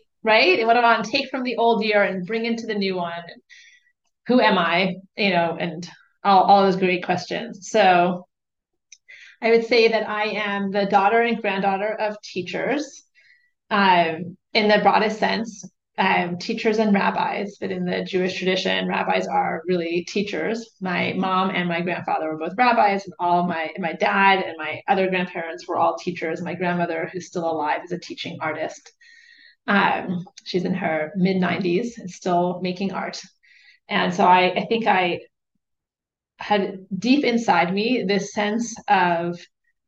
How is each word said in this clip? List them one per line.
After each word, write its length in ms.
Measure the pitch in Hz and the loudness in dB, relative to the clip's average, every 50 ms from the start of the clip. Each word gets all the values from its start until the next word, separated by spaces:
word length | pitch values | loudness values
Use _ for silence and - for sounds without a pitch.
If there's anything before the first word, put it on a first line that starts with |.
| _ _ _ _ | _ _ _ _
right? 360 | - 220 214 226 262 359 370 233 | 0 4 4 6 6 4 4 2
And 80 | 220 226 | 4 4
what 60 | 233 | 4
do 60 | 240 | 6
I 120 | 240 233 | 6 4
wanna 100 | 226 214 | 4 2
take 260 | 208 - - 269 269 - | 0 -2 -4 -4 -4 -4
from 140 | - 262 | -6 -6
the 140 | 247 247 226 | -4 -4 -2
old 280 | - 233 233 226 202 220 | 2 2 2 2 2 0
year 200 | 220 208 202 202 | 2 2 2 2
and 200 | 185 185 190 180 | 2 0 -4 -6
bring 220 | 175 226 226 226 | -4 -4 -4 -2
into 200 | 233 233 233 226 | -4 -4 -4 -4
the 80 | 220 214 | -6 -4
new 200 | 208 196 190 185 | -2 -2 -2 -2
one? 180 | 185 175 170 170 | -4 -6 -6 -8
And 280 | 170 175 - - - _ _ - - - - _ _ _ _ _ _ _ _ _ _ _ - | -10 -12 -14 -20 -20 _ _ -20 -20 -20 -20 _ _ _ _ _ _ _ _ _ _ _ 2
who 120 | 247 247 | 2 4
am 160 | 214 214 196 | 4 4 2
I? 380 | 180 170 165 170 175 190 185 180 - - _ _ | 2 2 2 0 0 0 0 -4 -8 -12 _ _
You 140 | - 214 196 | -2 -2 0
know, 260 | 180 170 170 165 165 - | 2 2 0 0 -2 -4
and 320 | 180 170 160 165 175 - - _ _ _ _ _ | -6 -6 -6 -10 -12 -14 -16 _ _ _ _ _
all, 220 | - 202 196 185 185 | 2 4 6 6 8
all 180 | - 202 202 | 8 6 6
those 140 | 196 196 180 | 6 4 2
great 280 | 185 196 180 180 175 - | 2 2 0 0 0 -2
questions. 640 | - 180 180 - - 180 160 156 156 - - - - | -2 -2 -4 -2 -6 -8 -8 -8 -8 -12 -14 -14 -2
So 600 | - 220 196 185 180 175 175 180 180 180 - _ _ _ _ _ _ _ _ _ _ _ _ _ - _ _ _ - - - - - _ | 2 4 6 6 6 6 4 2 0 -4 -10 _ _ _ _ _ _ _ _ _ _ _ _ _ -20 _ _ _ -20 -20 -20 -20 -14 _
I 80 | 240 240 | 2 4
would 160 | 226 226 226 | 4 4 4
say 220 | - 254 233 226 220 | 4 4 4 4 4
that 200 | 220 214 214 196 | 4 2 0 -2
I 180 | 208 208 214 | -4 -4 -4
am 440 | 220 196 208 214 202 202 202 202 196 | -4 -4 -4 -4 -2 -2 -2 -2 -2
the 160 | 190 202 196 | 0 0 0
daughter 340 | 190 208 196 196 202 226 233 | 4 4 4 4 4 4 4
and 200 | 233 233 226 226 | 2 2 0 -2
granddaughter 560 | - 202 190 196 196 196 190 190 208 220 214 - | -2 -2 -2 0 0 0 0 0 -2 -4 -4 -2
of 180 | 214 214 208 214 | -4 -4 -4 -8
teachers, 800 | - - - 185 175 170 190 165 165 208 262 302 302 - - - _ _ _ _ _ _ _ _ _ _ _ _ _ _ | -14 -10 -8 -8 -8 -6 -6 -4 -2 -2 -2 -2 -4 -8 -12 -20 _ _ _ _ _ _ _ _ _ _ _ _ _ _
um, 680 | 214 202 196 190 180 175 170 165 160 160 180 175 - _ _ _ | 0 4 4 6 6 4 4 2 -2 -6 -8 -12 -12 _ _ _
in 160 | - 226 208 208 | 0 2 4 4
the 100 | 214 196 | 4 6
broadest 360 | 170 196 - 196 214 214 202 - | 6 4 4 4 2 2 0 0
sense, 460 | 202 190 190 196 226 - - - - - _ _ _ _ _ - | -2 -2 0 -2 -4 -8 -12 -16 -20 -20 _ _ _ _ _ -2
um, 400 | 196 190 190 180 180 175 180 175 | 0 2 2 0 0 -2 -6 -6
teachers 400 | - - 226 233 - 226 208 220 | -6 -6 -6 -2 0 0 2 2
and 160 | 220 208 202 | 4 4 4
rabbis, 640 | 196 185 - - - 175 175 - - 202 202 - _ | 4 2 0 0 0 -2 -2 -2 -4 -6 -8 -8 _
but 100 | 208 190 | -8 -8
in 140 | 185 180 180 | -6 -4 -4
the 180 | 180 185 190 | -2 -2 -4
Jewish 360 | 185 180 - 180 180 175 175 - | -4 -2 -2 -2 -2 -2 -4 -2
tradition, 500 | 180 185 185 180 - - 185 185 185 180 | -2 0 0 0 0 0 0 0 0 0
rabbis 380 | 185 185 190 190 185 185 - | 0 0 0 2 2 0 0
are 360 | - - 160 156 175 175 165 165 | 0 0 0 0 0 -4 -6 -2
really 360 | 175 185 175 165 165 170 180 175 - | -2 -2 -2 0 -2 -2 -4 -4 -2
teachers. 600 | - 208 196 - - 160 160 190 226 233 226 - _ _ | -4 -4 -4 -2 -4 -4 -4 -4 -4 -6 -8 -14 _ _
My 320 | 185 185 175 175 180 180 | -6 -4 -2 -2 -2 -2
mom 380 | - 185 185 190 185 185 190 196 | -2 -2 -2 0 0 0 0 0
and 180 | 185 175 180 175 | -2 -2 -2 -2
my 140 | 170 170 | -2 -2
grandfather 480 | 175 180 170 165 - - 165 160 156 156 | -2 -4 -4 -4 -4 -4 -2 -2 -2 -4
were 80 | 156 156 | -4 -6
both 180 | 160 165 185 | -6 -6 -2
rabbis, 480 | 220 247 247 233 233 220 202 196 196 - | 0 2 2 4 4 4 2 2 0 -4
and 80 | - - - | -8 -8 -4
all 280 | 180 175 175 175 175 | 0 2 2 2 2
my, 240 | 180 170 160 160 151 - 196 | 0 -2 -4 -6 -6 -6 -6
my 140 | 180 165 | -6 -6
dad 500 | 160 - 208 208 202 196 196 196 190 190 | -2 0 0 0 2 4 6 6 4 4
and 120 | - - 165 | 2 -4 -8
my 240 | 160 156 151 156 - - - | -8 -8 -8 -8 -8 0 0
other 220 | 196 190 190 185 | 2 2 2 0
grandparents 580 | 185 180 185 185 - 180 165 165 165 - - - | 0 -2 -2 -4 -6 -8 -8 -8 -10 -12 -8 -6
were 80 | 170 | -2
all 220 | - 165 170 165 - | 0 2 0 0 -2
teachers. 420 | - 185 175 - 175 160 165 170 | -6 -8 -6 -6 -6 -6 -4 -6
My 140 | 175 156 170 | -6 -8 -6
grandmother, 560 | 175 185 175 175 175 170 170 165 160 156 - | -4 -2 -2 0 0 -2 -2 -2 -4 -6 -6
who's 140 | - 180 175 | -8 -12 -12
still 180 | - - 175 165 | -8 -8 -4 -4
alive, 380 | 165 160 156 147 151 151 - - | -2 -2 -2 -2 -2 -4 -4 -6
is 80 | - | -8
a 60 | 175 165 | -10 -10
teaching 400 | - - - - - 175 175 170 | -10 -14 -12 -12 -10 -12 -10 -6
artist. 520 | 165 156 156 160 160 - - - _ - _ _ - - - - - - - - - - _ _ _ | -6 -6 -4 -4 -6 -8 -8 -12 _ -20 _ _ -20 -20 -20 -20 -20 -20 -20 -20 -20 -20 _ _ _
Um, 580 | - 202 196 - - - - - - 180 180 175 - _ - _ | 0 2 2 2 2 0 -2 -4 -4 -6 -6 -6 -10 _ -20 _
she's 200 | - - 180 180 | -6 -4 -4 -2
in 80 | 180 | -2
her 400 | 185 175 - 165 160 156 151 156 - | -4 -2 -2 -2 -2 -2 -4 -4 -2
mid-nineties 800 | 190 180 196 190 185 180 170 196 202 196 175 175 190 233 240 - - | 0 0 2 2 2 0 0 -2 -2 -2 0 0 0 -2 -4 -8 -12
and 120 | - 180 | -16 -16
still 500 | - - - 190 175 175 175 180 180 175 | -16 -8 -4 0 0 2 2 0 -2 -4
making 300 | 180 185 185 180 202 185 | -6 -6 -4 -4 -6 -6
art. 280 | 170 151 - 180 - - - - _ _ _ _ _ _ _ _ _ _ _ | -4 -6 -8 -8 -10 -14 -16 -18 _ _ _ _ _ _ _ _ _ _ _
And 280 | - 208 190 180 185 175 | -4 -2 -2 0 0 2
so 100 | - 196 | 4 6
I, 300 | 180 180 214 208 - - | 6 6 6 6 2 0
I 100 | 202 185 | -2 -2
think 200 | - 226 226 226 | -2 -2 0 0
I 340 | 220 196 185 180 175 165 - - _ _ _ _ _ _ _ _ _ _ _ _ _ _ _ _ _ _ _ _ _ _ _ | 0 2 2 0 0 -2 -4 -8 _ _ _ _ _ _ _ _ _ _ _ _ _ _ _ _ _ _ _ _ _ _ _
had 400 | - - 208 202 190 180 - - - _ 196 | -4 -2 0 0 0 -2 -6 -12 -10 _ -8
deep 280 | 180 - 247 269 294 285 | -4 2 2 2 4 2
inside 500 | 247 233 233 233 - 180 170 175 180 190 | 0 0 0 2 2 2 2 2 0 0
me 300 | 202 214 247 254 233 - | -2 0 0 0 -2 0
this 280 | 185 202 196 - - | 0 -2 -2 -2 -4
sense 420 | - 220 208 208 214 233 233 - - - - - | -4 -4 -2 -2 -2 -2 -4 -6 -8 -12 -2 0
of, 500 | 202 190 180 175 170 165 175 175 175 175 - _ _ _ _ _ _ _ _ | 2 2 4 2 2 0 -2 -4 -6 -8 -12 _ _ _ _ _ _ _ _